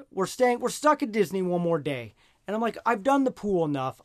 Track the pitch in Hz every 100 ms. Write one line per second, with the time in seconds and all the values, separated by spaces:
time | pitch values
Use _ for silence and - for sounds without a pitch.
0 | 277 - 185 - 247 240 240 - 302 302
1 | 277 214 170 190 180 175 170 165 143 131
2 | 113 - _ _ - 214 226 - - 226
3 | 208 277 262 - 208 185 160 143 131 -